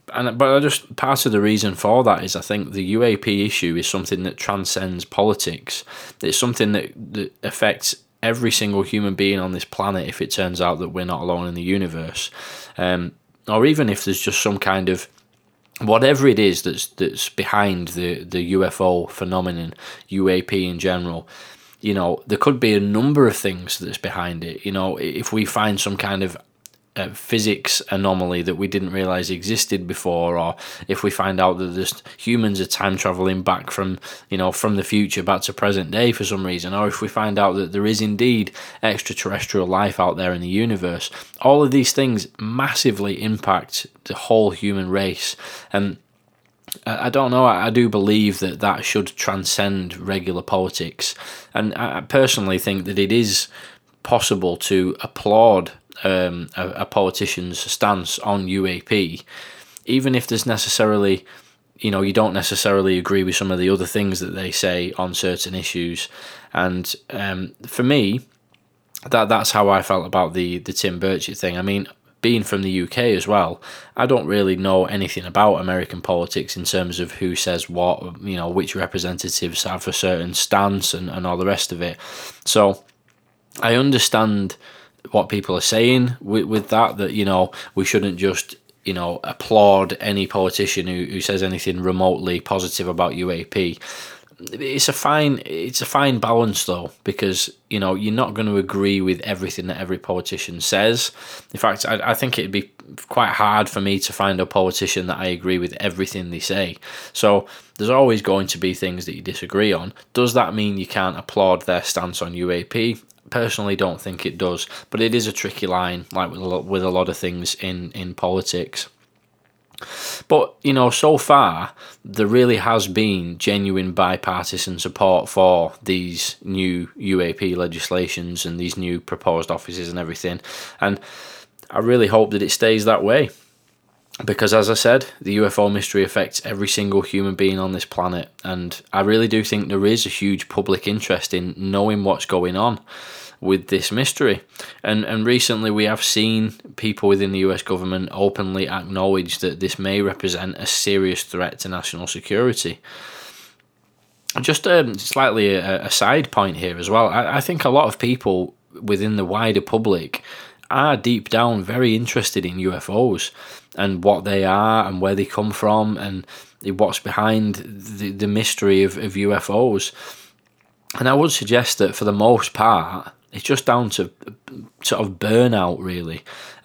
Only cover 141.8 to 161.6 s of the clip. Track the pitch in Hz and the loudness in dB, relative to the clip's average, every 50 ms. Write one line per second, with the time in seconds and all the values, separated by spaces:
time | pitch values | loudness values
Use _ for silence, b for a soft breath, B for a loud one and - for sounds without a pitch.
141.8 | 101 110 107 104 98 98 92 - - - 95 90 90 90 90 95 110 120 110 - | 2 2 2 0 2 0 0 0 -2 -2 0 0 0 0 0 0 0 0 0 -2
142.8 | - B B B B B B B B B B B - 92 95 92 - - 95 92 | -8 B B B B B B B B B B B 0 2 2 2 2 0 0 0
143.8 | - - 104 117 139 - - - 147 117 98 - - B B B B B B B | 0 0 0 0 0 0 0 2 2 2 2 0 -4 B B B B B B B
144.8 | B 104 107 110 107 - 110 110 107 117 123 123 - - 117 107 110 110 104 107 | B -2 0 0 0 -2 -2 0 2 4 4 4 4 2 0 0 0 0 2 2
145.8 | 107 107 110 110 - - - 107 107 110 110 110 110 110 104 - - - - - | 2 2 0 0 -2 0 2 2 2 2 2 2 0 -2 -4 -8 -18 -20 -10 -6
146.8 | - 107 101 - - 101 98 98 101 95 98 95 95 95 92 87 - - 95 90 | -4 -4 -2 2 2 4 4 4 2 0 0 2 2 2 0 0 -2 -4 -4 -4
147.8 | 92 92 92 92 92 - - 95 98 101 98 - 101 95 95 95 95 - 92 95 | -2 -4 -4 -4 -4 -4 -2 0 0 0 0 0 -4 -4 -2 -2 -2 -4 -4 -6
148.8 | 87 90 95 95 92 98 98 95 90 85 - - - 90 76 85 95 90 - - | -8 -6 -4 0 2 2 2 2 0 -2 -4 -4 -4 -4 -4 -2 -4 -4 -4 -4
149.8 | 95 98 98 104 101 98 95 - - 95 87 85 92 92 - - - - - - | -4 -2 0 0 0 0 -2 -4 -4 -4 -4 -4 -6 -8 -8 -8 -4 -4 -2 -2
150.8 | - 104 98 98 95 92 90 - - - - 90 90 82 - - - 95 92 87 | 0 0 2 2 2 0 0 -2 -6 -8 -6 -6 -6 -6 -6 -8 -10 -8 -8 -8
151.8 | 82 - - 85 87 - - - - - 98 107 123 127 110 - - 85 82 - | -8 -8 -8 -8 -8 -8 -10 -8 -6 -2 0 2 2 2 0 -2 -4 -6 -8 -10
152.8 | B B B B B B B B B B B B B B B B _ _ _ _ | B B B B B B B B B B B B B B B B _ _ _ _
153.8 | _ _ _ _ _ _ _ _ _ - - - 127 - 151 - - - 180 170 | _ _ _ _ _ _ _ _ _ -10 -8 -4 -2 -2 -2 0 2 4 4 4
154.8 | 143 120 104 98 - - - 131 135 123 107 113 104 101 98 92 87 95 95 - | 4 2 -2 -6 -6 -4 0 2 2 4 4 4 4 4 2 2 0 -2 -2 -2
155.8 | - 95 - - 120 104 135 160 143 - - 107 98 95 80 76 90 90 87 85 | -2 -2 0 2 4 4 4 2 2 0 0 0 0 0 0 -4 -4 -6 -4 -4
156.8 | 87 92 104 113 113 95 87 117 120 - - 139 - - 175 156 - 135 127 143 | -2 2 4 4 4 4 2 0 0 0 0 -2 -2 -2 -2 0 2 4 4 4
157.8 | 147 110 - - - 120 127 127 - 104 95 92 90 - - _ _ _ - - | 4 2 0 -2 -2 0 0 0 0 0 0 0 0 -4 -8 _ _ _ -18 -8
158.8 | 101 101 104 95 104 107 107 104 95 87 98 107 113 110 104 98 98 - - 113 | -2 0 0 0 0 0 0 0 0 0 0 0 2 2 2 2 0 0 0 0
159.8 | 110 110 92 85 80 71 - - B B B B B B B B B B - 135 | 2 2 2 2 0 -4 -10 -12 B B B B B B B B B B 0 0
160.8 | 143 151 139 107 101 120 120 107 - - - 113 117 120 117 104 | 2 2 2 0 0 0 0 0 -2 0 0 2 2 2 0 -2